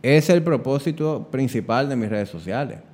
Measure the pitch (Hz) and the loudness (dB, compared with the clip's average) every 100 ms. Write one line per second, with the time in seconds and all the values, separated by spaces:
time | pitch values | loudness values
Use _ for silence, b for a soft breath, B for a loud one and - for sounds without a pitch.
0 | 123 151 143 175 165 135 127 139 165 156 | 6 4 6 4 4 0 0 -2 -2 -2
1 | 156 151 - 131 127 117 98 117 139 127 | -4 -4 -6 -2 -2 -2 0 0 0 -2
2 | 107 107 101 85 82 113 139 - - | -2 -2 -4 -8 -6 -6 -6 -10 -18